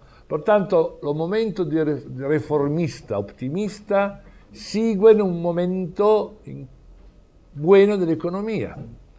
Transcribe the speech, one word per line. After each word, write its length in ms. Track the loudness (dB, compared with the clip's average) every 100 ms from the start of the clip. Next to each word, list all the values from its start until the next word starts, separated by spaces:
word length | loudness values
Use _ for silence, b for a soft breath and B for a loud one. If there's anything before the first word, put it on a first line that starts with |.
| b b b
Por 160 | -4
tanto, 560 | 2 2 4 2 0 -2
los 120 | -6 -4
momentos 540 | -2 -2 -2 -4 -2
de 140 | 0
re-, 120 | 0 -4
de 320 | -8 -8 -2
reformista, 920 | -2 0 0 0 -2 -2 -6 -6 -6
optimista, 1040 | -6 -8 -6 -4 -6 -8 -2 0 -2 -6 B B B
siguen 720 | -20 -6 -2 0 4 6 6
un 200 | 2 -2
momento 1000 | -2 -2 -2 -2 -4 0 2 2 0 -12 -16
in-, 220 | -16 -16 -20 -20 -20 -20 -20 _ _ _
bueno 440 | -2 6 6 6 2
de 80 | 0
la 80 |
economía, 640 | -2 -4 -6 -4 -4 -6 -10 -16 -18 -20